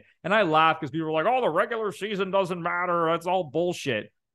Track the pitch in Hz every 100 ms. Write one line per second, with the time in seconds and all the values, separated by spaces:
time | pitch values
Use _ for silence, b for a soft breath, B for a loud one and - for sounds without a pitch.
0 | b b 165 220 175 156 160 160 143 160
1 | 156 156 196 254 208 165 233 226 208 -
2 | 208 190 196 196 180 180 170 175 180 170
3 | 160 165 165 185 151 151 175 170 139 107
4 | 104 _ _